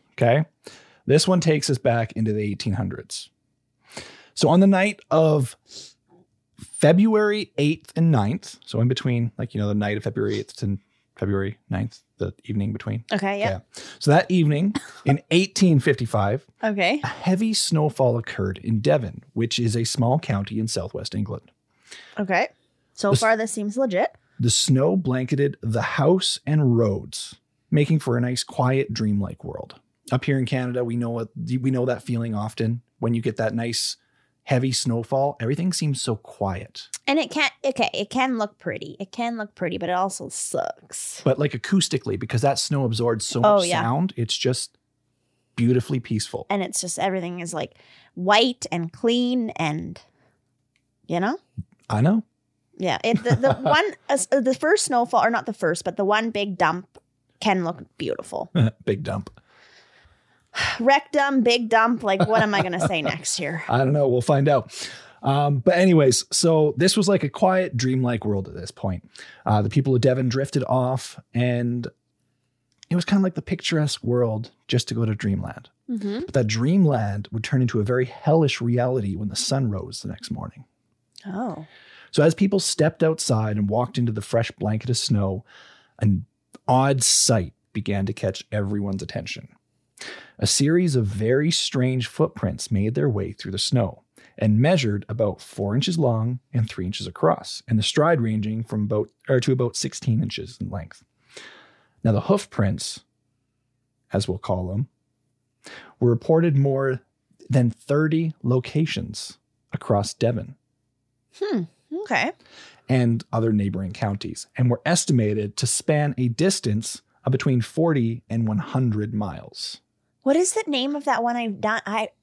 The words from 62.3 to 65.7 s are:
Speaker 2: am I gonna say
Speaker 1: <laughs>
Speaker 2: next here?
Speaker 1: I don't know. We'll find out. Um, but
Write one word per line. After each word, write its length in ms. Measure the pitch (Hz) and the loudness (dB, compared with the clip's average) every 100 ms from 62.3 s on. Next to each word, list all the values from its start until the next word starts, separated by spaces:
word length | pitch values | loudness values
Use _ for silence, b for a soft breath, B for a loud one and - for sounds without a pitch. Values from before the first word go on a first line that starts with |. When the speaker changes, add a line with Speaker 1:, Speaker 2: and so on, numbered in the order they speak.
| 226 | 2
Speaker 2:
am 120 | 214 202 | 2 2
I 60 | |
gonna 220 | 185 170 160 | 0 0 0
say 140 | 165 | 0
Speaker 1:
<laughs> 20 | |
Speaker 2:
next 340 | 147 156 - - | -2 -4 -6 -6
here? 260 | 147 165 - | -6 -6 -2
Speaker 1:
I 100 | 123 | 0
don't 140 | 135 | 2
know. 140 | 147 139 | 2 2
We'll 140 | 123 | 2
find 260 | 120 139 139 | 2 2 4
out. 260 | 135 - B B B B B | 2 0 B B B B B
Um, 380 | 135 139 143 143 | -2 0 2 2
but 160 | - | 4